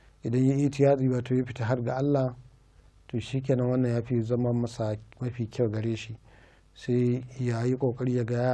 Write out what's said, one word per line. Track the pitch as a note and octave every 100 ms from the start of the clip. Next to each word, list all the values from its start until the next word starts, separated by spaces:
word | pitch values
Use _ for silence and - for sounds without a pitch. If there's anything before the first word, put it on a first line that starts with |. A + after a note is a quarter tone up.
| - _
Idan | A#2 B2 C3
ya | C#3
ihtiyati | C#3+ C#3 C#3 C#3 C3
wato | B2+ B2 B2+
ya | B2
fita | A2+ A2+
har | B2+
ga | A#2+ B2+
Allah, | C#3+ C#3+ C3 B2 - - _ - - - -
to | A#2
shi | - C3+
kenan | C3+ B2 B2
wannan | B2+ B2 A#2
ya |
fi | A2+ A#2+
zama | A2+ B2 B2
masa | A#2+ A#2 - A2 G#2+ - -
mafi | B2+ B2 A2
kyau | - A#2
gare | G#2 A2 A2
shi. | - A2+ - - - - _ -
Sai | - B2 B2 B2 B2+ -
ya | B2 A2+
yi | A#2+ B2+
ƙoƙari | C3+ A#2 C3 B2
ya |
ga | A2+ A#2+ B2+